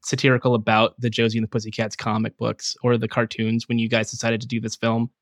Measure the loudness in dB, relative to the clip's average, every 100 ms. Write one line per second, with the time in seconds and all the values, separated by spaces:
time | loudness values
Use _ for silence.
0 | -6 2 4 4 4 2 4 4 4 0
1 | -2 2 2 0 -2 -4 -4 -4 -6 -4
2 | -2 -2 -2 -4 -4 -4 -8 -2 2 2
3 | 0 -2 -2 -2 -2 -2 0 -2 2 0
4 | 0 -4 -2 -2 -4 -6 -6 -4 0 0
5 | -2 _